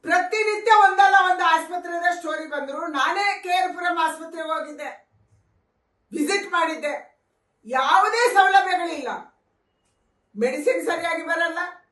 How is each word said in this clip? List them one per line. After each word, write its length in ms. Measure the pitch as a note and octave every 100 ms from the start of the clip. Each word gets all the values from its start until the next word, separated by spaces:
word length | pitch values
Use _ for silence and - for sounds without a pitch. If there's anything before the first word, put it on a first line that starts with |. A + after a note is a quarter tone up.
ಪ್ರತಿನಿತ್ಯ 680 | - F4 F4+ G#4+ G#4+ G#4+ A4
ಒಂದಲ್ಲ 440 | G#4+ G4 F#4+ G4 G4 F#4+
ಒಂದು 120 | F4+
ಆಸ್ಪತ್ರೆದ 720 | D#4+ E4 D#4+ F4 F4 E4+ F4 F4
ಸ್ಟೋರಿ 300 | E4 D4+ D#4+
ಬಂದ್ರು 400 | D4 C4+ D4 E4
ನಾನೇ 520 | C#4 D4 F#4 G4+ G4
ಕೆ 60 | F#4
ಆರ್ 240 | F4+ F#4
ಪುರಂ 240 | F4+ F4 E4+
ಆಸ್ಪತ್ರೆಗೆ 500 | D#4+ D#4 E4 E4 D#4+
ಹೋಗಿದ್ದೆ, 580 | D#4 D4+ D4 C#4+ - _ _ _ _ _ _ _ _ _ _ _
ವಿಸಿಟ್ 400 | - D4 G4+ F4+
ಮಾಡಿದ್ದೆ. 720 | F4 D#4+ D#4 D4 C#4 - _ _ _ _ _ A3
ಯಾವುದೇ 680 | C4 C4+ F#4+ G#4 A4+ A#4+
ಸೌಲಭ್ಯಗಳಿಲ್ಲ, 760 | G4 G4 G4 F#4+ F4+ E4+ D4+ A#3+ G3 - _ _ _ _ _ _ _ _ _ _ G3+
ಮೆಡಿಸಿನ್ 500 | A#3+ D4+ D4 E4+ -
ಸರಿಯಾಗಿ 380 | E4 E4+ E4
ಬರಲ್ಲ 360 | D#4+ E4 E4+ E4 F4+ - _